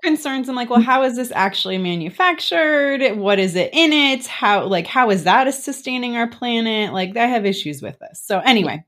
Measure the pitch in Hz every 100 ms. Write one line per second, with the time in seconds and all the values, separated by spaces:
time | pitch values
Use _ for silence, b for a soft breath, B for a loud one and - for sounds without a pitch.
0 | 349 311 285 269 254 247 240 240 226 262
1 | 262 240 247 - 196 190 190 190 180 170
2 | 160 - 370 339 - 339 311 294 277 277
3 | 262 214 196 202 190 175 170 294 320 302
4 | 277 262 - - 220 202 190 185 175 262
5 | 240 190 165 226 262 269 - 262 - 254
6 | 247 240 233 233 247 233 226 214 208 180
7 | 185 226 240 240 196 196 151 139 113 -
8 | - - - 190 247 233 156 131